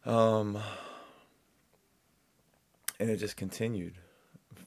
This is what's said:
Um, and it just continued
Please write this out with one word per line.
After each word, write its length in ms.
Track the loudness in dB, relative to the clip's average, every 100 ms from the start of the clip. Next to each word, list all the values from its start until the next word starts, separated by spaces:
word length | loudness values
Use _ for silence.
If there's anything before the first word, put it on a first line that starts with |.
| 2
Um, 540 | 6 6 6 2 -2 -6 -10 -12 -16 -18 -20 -20 _ _ _ _ _ _ _ _ _ _ _ _ _ _ _ -14 -2
and 120 | 0
it 60 | 0
just 200 | -2 -4
continued 560 | -8 -2 -2 -2 -6 -10 -20 _ _ -20 _ -20